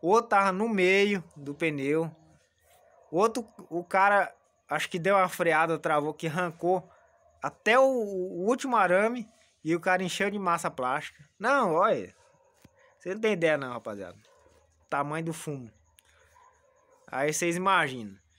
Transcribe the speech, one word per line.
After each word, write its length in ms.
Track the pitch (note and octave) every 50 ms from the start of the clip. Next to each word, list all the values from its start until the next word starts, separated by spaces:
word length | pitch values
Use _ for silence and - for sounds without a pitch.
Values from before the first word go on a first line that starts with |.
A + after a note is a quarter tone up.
O 60 | -
outro 220 | E3 G3+ A#3 A3+ A3+
tava 240 | G#3+ G3 G3 G3 F#3
no 160 | F#3 G#3+ A#3
meio 520 | A3 F#3+ F3+ F#3 F#3+ G3 G3+ G#3 G3+ F#3+ D#3+ - _
do 180 | D3+ C#3+ C#3 C#3+
pneu. 560 | D3 E3+ D#3+ D3+ C#3+ C3+ C#3 D3 D#3+ E3 D#3+ D#3+ _ _ _ _ _ _ _ _ _ _ _ _ _ _ _ _ _ _ _
O 60 | -
outro, 280 | E3 G#3 A#3 A3 B3+ A3+ - _ - F3 _
o 140 | D#3+ F3 F3
cara, 500 | _ - F#3+ F#3+ G3+ G3+ G3+ F3+ - - _ _ _ _ _ _ _
acho 200 | D3 D3+ D3 -
que 80 | -
deu 200 | F3+ D#3+ F#3+ G3+
uma 100 | G3 F#3
freada, 500 | F3+ - - F3+ E3+ D#3 D3+ E3 E3 E3
travou, 360 | D3+ - E3 D#3 D3+ D3 D3+ D#3
que 140 | - -
arrancou 600 | D#3+ D3 F3+ F3+ E3+ D#3+ - - F3 F#3 F3+ F3 - - _ _ _ _ _ _ _ _ _ -
até 340 | C#3+ - _ _ G#3 A3+
o, 60 | B3+ C4+
o 640 | C4+ C4 B3 A3 G#3 G3 F#3 F3+ F#3+ F#3 E3+ F3+
último 300 | G#3 B3+ - - C4+ B3
arame. 520 | A3 G3 F3 F3+ F#3+ G#3 A3+ A#3+ B3+ G#3+ - _ _ _ _ _ _
E 140 | _ D3+ E3
o 40 | E3+
cara 200 | E3 F#3 F#3 F#3
encheu 280 | F#3+ F3 - - G3 G3+
de 100 | G3 G#3
massa 320 | G3 F3 E3+ E3 - E3+
plástica. 500 | - - B2+ B2+ C3 D3+ - - _ _ - _ _
Não, 360 | _ F#3+ A#3+ C#4 C#4 A#3+ F#3 D#3
olha. 420 | E3 F#3+ A3 - - F#2 - _ _ _ _ _ _ _ _ _ _ _ - _ _ _ _ _
Você 160 | _ - F3 F#3+
não 60 | G#3+
tem 140 | A3 A3 G#3
ideia 240 | F3 E3 D#3+ D3+
não, 160 | C#3+ C#3 B2+ B2
rapaziada. 440 | A#2 - A#2 G#2 G2+ F#2+ F2 F2 - _ _ _ _ _ _ _ _ _ _ _ _ _ _
Tamanho 360 | - C#3+ C#3+ D3 D3+ D#3+ E3
do 80 | E3 D#3+
fumo. 360 | E3 - D#3+ D3 C3+ B2 A2+ _ _ _ _ _ _ _ _ _ _ _ _ _ _ _ _ _ _ _ _ _ _ _ _ _ _ _
Aí 280 | - - B2+ C#3 D3+ D#3
vocês 240 | - F3+ F3 E3+
imaginam. 600 | F3 F#3 G3 G3 F3+ D#3+ C#3 B2+ B2+ A2 G2+ F#2+ G2 _ _ _